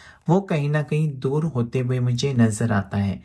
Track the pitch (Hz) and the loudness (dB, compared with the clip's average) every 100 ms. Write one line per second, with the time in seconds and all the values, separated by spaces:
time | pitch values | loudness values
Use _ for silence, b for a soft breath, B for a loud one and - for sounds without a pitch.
0 | B B - 185 196 160 143 151 147 156 | B B 0 0 2 -2 0 -2 0 0
1 | 156 131 135 151 160 120 117 131 123 127 | -2 -2 -2 -2 -2 -2 -2 -2 -2 0
2 | 123 120 139 123 113 104 117 101 - 202 | 0 0 0 4 2 2 0 0 0 -2
3 | 196 - | -2 -4